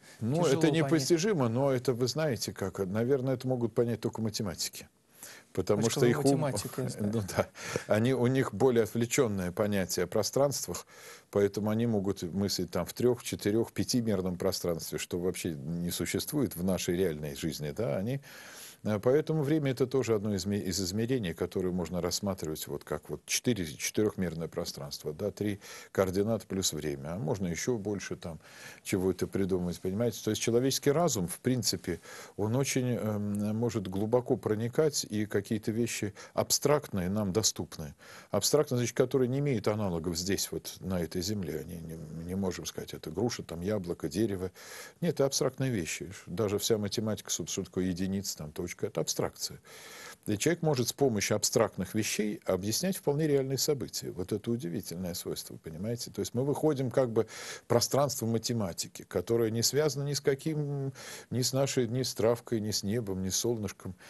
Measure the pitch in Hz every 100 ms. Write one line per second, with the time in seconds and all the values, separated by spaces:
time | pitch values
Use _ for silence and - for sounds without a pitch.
0 | - - 110 156 165 135 160 160 143 160
1 | 131 170 208 180 120 117 139 131 131 120
2 | 127 151 160 110 - 92 98 - 95 107
3 | 120 139 131 127 127 127 117 127 120 113
4 | 113 - 110 - 104 - - - - _
5 | _ - - - - - 92 104 113 147
6 | 123 120 139 139 143 104 - - 123 117
7 | 101 110 95 - 92 - - - - 107
8 | 120 127 123 131 123 98 131 117 107 117
9 | 120 - 120 101 87 87 104 101 87 -
10 | 87 110 101 131 143 127 - 87 - -
11 | - - - 101 101 107 107 110 117 104
12 | 95 95 87 90 101 - 87 92 85 -
13 | 120 120 - 90 104 110 110 - 95 127
14 | 113 98 92 87 95 90 87 82 - 73
15 | - 90 90 87 92 73 69 85 87 -
16 | 87 98 - 147 104 82 92 87 - 87
17 | 92 76 76 71 82 73 73 71 110 95
18 | 104 139 - - - - - - 104 107
19 | 123 143 151 160 135 160 139 123 127 135
20 | 113 110 107 101 98 101 92 90 90 104
21 | 117 131 92 80 90 101 92 90 82 90
22 | 87 - 101 90 80 78 - 71 - 76
23 | - 76 - - 127 107 80 69 - -
24 | 107 98 90 80 80 - 85 - 71 -
25 | 76 76 101 - 104 98 - - - -
26 | 95 92 107 113 - 95 - 76 76 69
27 | 71 87 151 101 92 82 - 120 101 98
28 | - 92 90 78 - - - - - 98
29 | 92 90 90 95 95 92 87 85 92 98
30 | 120 - - 107 - 117 135 - 143 143
31 | 170 113 87 - 123 127 98 90 - 85
32 | - - - - 104 123 135 135 123 110
33 | 107 104 104 104 104 110 120 110 95 95
34 | 110 123 123 120 107 107 117 127 156 -
35 | - 107 104 104 101 110 113 110 117 -
36 | 104 - - - - - 139 147 - 101
37 | 87 104 101 90 104 - 90 - 73 -
38 | - - - 104 - 147 151 123 120 -
39 | 127 139 123 135 143 113 110 107 101 85
40 | 85 82 90 90 - 82 - - 92 92
41 | 80 90 87 104 80 76 78 87 80 80
42 | 78 80 85 95 95 85 78 - - -
43 | 82 78 117 - 87 87 92 107 87 85
44 | 76 80 113 98 92 - - - - -
45 | 175 - 135 - 143 - 131 113 78 -
46 | 76 98 - 90 104 101 - 110 104 -
47 | 107 101 - - 85 - 92 92 92 87
48 | 95 98 95 - 76 - 87 - 104 80
49 | 78 - 87 - - 139 - - - -
50 | - - - 104 151 175 156 131 120 -
51 | 139 104 - 107 - 123 104 - 92 107
52 | 107 - 107 104 - 92 101 113 185 185
53 | - 143 160 139 131 131 - 147 - -
54 | 127 - 95 107 120 120 151 139 - 85
55 | 90 85 - 78 - - - 80 104 120
56 | - - 98 117 139 139 156 135 131 139
57 | 131 113 104 - - - - 117 - 127
58 | 139 - 113 113 - 117 95 80 - -
59 | - 95 87 117 113 117 113 135 151 131
60 | 143 139 - 139 160 151 143 143 135 -
61 | - - - 113 127 131 135 - 117 127
62 | 123 - 107 117 - 113 107 101 98 117
63 | 101 95 92 - 117 117 95 - 98 -